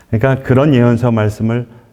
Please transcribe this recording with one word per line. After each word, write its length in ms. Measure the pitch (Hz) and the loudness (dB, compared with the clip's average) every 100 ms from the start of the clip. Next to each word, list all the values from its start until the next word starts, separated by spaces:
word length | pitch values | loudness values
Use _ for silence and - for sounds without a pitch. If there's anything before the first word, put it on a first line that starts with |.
| _ | _
그러니까 320 | 113 135 131 | -2 -2 -2
그런 320 | - 127 151 131 | 0 0 2 4
예언서 360 | 120 117 123 | 2 2 0
말씀을 560 | 117 107 104 113 120 123 - _ | 0 -2 -2 -4 -4 -6 -14 _